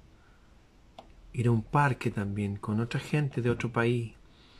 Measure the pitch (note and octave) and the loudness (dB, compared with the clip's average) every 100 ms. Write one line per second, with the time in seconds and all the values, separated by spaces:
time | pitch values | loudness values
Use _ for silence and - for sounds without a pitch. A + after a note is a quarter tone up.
0 | - - - - - - - - - - | -20 -20 -20 -20 -20 -20 -20 -20 -20 -20
1 | - - - C3 A#2+ A#2 G#2+ D3 C#3+ B2 | -20 -20 -12 -2 2 2 2 2 4 2
2 | A#2+ G#2+ G2+ G#2 G2+ G2+ - G#2+ A#2 C3+ | -2 -2 -4 -2 -2 -4 -2 -2 -2 -4
3 | - D3+ C#3+ - A#2+ A#2 A#2+ A#2+ A#2 B2 | -2 0 0 0 0 0 -2 0 2 2
4 | A2+ - - - - - | -2 -10 -20 -20 -20 -20